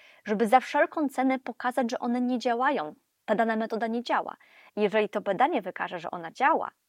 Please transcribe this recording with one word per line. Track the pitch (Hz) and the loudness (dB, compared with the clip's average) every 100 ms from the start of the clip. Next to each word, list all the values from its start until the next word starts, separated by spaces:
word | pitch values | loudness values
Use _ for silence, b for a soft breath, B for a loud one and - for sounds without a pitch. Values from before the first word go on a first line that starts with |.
| b b - | b b -4
żeby | 202 220 | 0 4
za | 254 | 4
wszelką | - 294 339 - 277 | 4 2 2 0 -2
cenę | - 262 262 | 0 0 0
pokazać, | - 233 247 247 240 | -4 -6 -4 -2 -2
że | 247 | -2
one | 240 247 | -2 -2
nie | 247 247 | -2 -2
działają. | 247 233 269 262 151 - _ _ - | -2 0 0 0 -4 -10 _ _ -2
Ta | 214 | 0
dana | 226 220 | 2 0
metoda | 220 220 226 | -2 -4 -4
nie | 233 | -4
działa. | 240 247 - - b b b - | -2 -2 -2 -8 b b b -2
I | |
jeżeli | 208 214 214 | 2 2 0
to | 208 | 0
badanie | 196 185 277 311 | -2 2 2 0
wykaże, | 190 - 180 180 | -4 -6 -6 -6
że | 160 | -8
ona | 175 165 | -8 -10
działa, | - 269 330 - - | 0 2 2 -2 -12